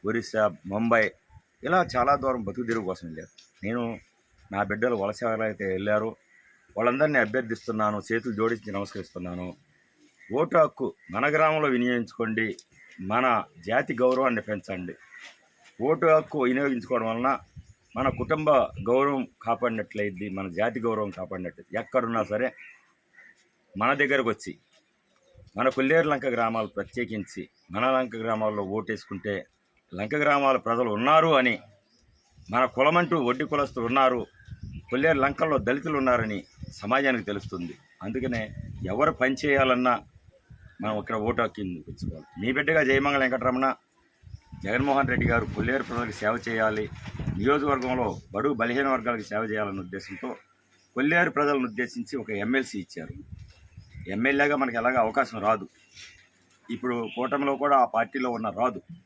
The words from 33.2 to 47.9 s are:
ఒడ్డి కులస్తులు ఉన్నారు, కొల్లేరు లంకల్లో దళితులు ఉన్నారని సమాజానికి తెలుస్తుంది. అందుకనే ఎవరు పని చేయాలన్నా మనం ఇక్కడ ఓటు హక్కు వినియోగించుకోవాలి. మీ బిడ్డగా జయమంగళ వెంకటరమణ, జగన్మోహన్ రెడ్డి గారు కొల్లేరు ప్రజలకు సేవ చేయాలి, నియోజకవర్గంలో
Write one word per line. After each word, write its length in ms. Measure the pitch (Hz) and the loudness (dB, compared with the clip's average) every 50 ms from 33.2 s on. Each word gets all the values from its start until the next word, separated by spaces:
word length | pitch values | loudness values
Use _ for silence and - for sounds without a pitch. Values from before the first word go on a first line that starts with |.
| 131 120 | 2 2
ఒడ్డి 160 | 123 131 151 | 0 0 -2
కులస్తులు 400 | - 151 143 139 131 - 127 113 | -2 0 0 0 -2 -2 -4 -2
ఉన్నారు, 360 | 117 127 135 135 131 123 120 107 - _ - - - - - - - - - - - | 0 2 4 4 4 4 2 -4 -8 _ -20 -20 -20 -18 -14 -14 -14 -14 -14 -10 -4
కొల్లేరు 280 | - 127 143 165 160 139 | -2 2 4 4 4 4
లంకల్లో 400 | 131 143 139 - 156 160 147 131 | 2 0 0 0 0 0 0 0
దళితులు 400 | 104 113 127 143 139 165 151 143 | 2 0 0 0 -2 -2 -2 0
ఉన్నారని 420 | 135 131 123 120 113 107 104 98 - - _ - - - - - | 2 4 4 2 2 0 -4 -6 -8 -12 _ -18 -18 -16 -14 -10
సమాజానికి 420 | - 104 123 135 139 139 127 117 95 | -4 0 2 2 4 2 2 0 -2
తెలుస్తుంది. 520 | 98 101 101 - - - 90 87 85 - - _ _ _ - - | -4 -6 -6 -6 -8 -8 -8 -8 -8 -10 -14 _ _ _ -14 -10
అందుకనే 380 | 104 113 131 123 131 120 113 107 107 - - - - - - - 92 | -8 -6 -4 -4 -4 -4 -4 -6 -8 -10 -12 -12 -12 -10 -8 -6 -4
ఎవరు 240 | 95 117 147 156 | -2 0 2 0
పని 240 | - - 127 131 135 131 - | 2 2 0 0 0 0 0
చేయాలన్నా 480 | 147 139 135 135 131 127 123 127 127 120 110 - - _ - _ _ - _ _ - - - - - - - | 2 4 4 4 4 4 4 4 2 2 2 0 -8 _ -20 _ _ -20 _ _ -20 -20 -20 -20 -20 -12 -8
మనం 140 | - 110 107 107 | -6 -4 -4 -4
ఇక్కడ 160 | 104 - 113 | -4 -4 -4
ఓటు 260 | 110 104 113 117 113 | -2 -2 -2 0 0
హక్కు 200 | 117 110 - - | 0 -2 -2 -6
వినియోగించుకోవాలి. 640 | 104 92 90 80 73 - - - - - 78 78 76 - - 82 | -8 -8 -8 -8 -10 -14 -14 -10 -8 -8 -8 -10 -12 -16 -12 -6
మీ 100 | 95 120 | -4 -2
బిడ్డగా 320 | 131 139 147 143 160 156 147 | 0 0 2 2 4 4 4
జయమంగళ 360 | 131 135 135 139 143 143 139 | 4 4 2 2 2 2 2
వెంకటరమణ, 540 | 131 127 127 127 120 127 127 127 135 135 123 - _ _ _ _ _ _ _ _ - - - - _ _ - - - | 2 2 0 0 0 0 0 2 2 0 0 -2 _ _ _ _ _ _ _ _ -20 -20 -20 -20 _ _ -16 -10 -6
జగన్మోహన్ 440 | 95 110 123 139 143 135 139 135 123 | -2 0 0 2 2 2 2 2 2
రెడ్డి 200 | 123 117 117 117 | 2 0 2 2
గారు 180 | 120 117 110 | 2 2 0
కొల్లేరు 380 | 101 - - - - 131 135 120 | 0 -2 -2 -2 0 0 -2 -2
ప్రజలకు 280 | - 123 117 120 113 | -4 -4 -4 -4 -6
సేవ 220 | 101 - 107 107 113 120 - 123 | -6 -2 0 0 0 0 -2 -4
చేయాలి, 400 | 117 113 110 110 107 107 107 104 - - - - - - - - - 95 | -2 0 2 2 0 0 -4 -6 -8 -12 -14 -12 -10 -8 -6 -6 -4 0
నియోజకవర్గంలో 720 | 104 127 143 151 139 151 139 135 123 127 | 2 2 2 2 2 2 0 0 0 0